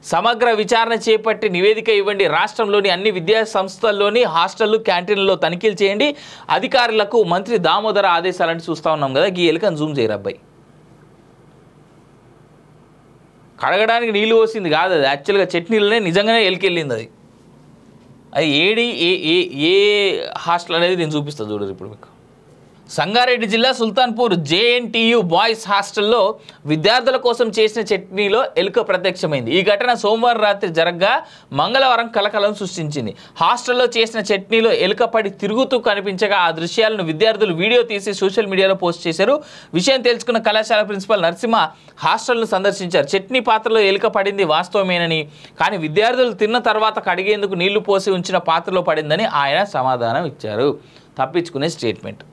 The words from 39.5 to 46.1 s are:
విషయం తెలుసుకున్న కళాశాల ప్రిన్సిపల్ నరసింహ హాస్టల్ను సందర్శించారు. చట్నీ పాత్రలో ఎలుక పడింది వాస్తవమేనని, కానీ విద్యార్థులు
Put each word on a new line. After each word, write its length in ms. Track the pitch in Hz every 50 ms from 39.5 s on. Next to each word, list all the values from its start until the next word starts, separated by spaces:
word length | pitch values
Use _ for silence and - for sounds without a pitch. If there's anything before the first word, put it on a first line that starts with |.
| - - - - -
విషయం 280 | 165 180 269 262 262
తెలుసుకున్న 360 | 226 240 233 226 - - 233 226
కళాశాల 420 | 226 226 208 220 214 214 233 208
ప్రిన్సిపల్ 400 | 214 196 208 196 190 - 220 202
నరసింహ 460 | 170 165 170 190 - 226 226 214 165 156 - - - - - -
హాస్టల్ను 460 | - 160 180 - - - 247 233 226
సందర్శించారు. 720 | - 208 185 190 202 190 196 190 175 175 170 - - -
చట్నీ 220 | 190 185 - 254 262
పాత్రలో 400 | 220 247 220 220 220 226 226 220
ఎలుక 280 | 208 196 190 202 214
పడింది 360 | 214 - 208 196 202 202 196 190
వాస్తవమేనని, 840 | 160 151 160 180 180 - 208 196 185 180 175 170 165 160 160 147 151 - - - - - -
కానీ 180 | 160 180 208
విద్యార్థులు 540 | 185 156 156 156 190 214 233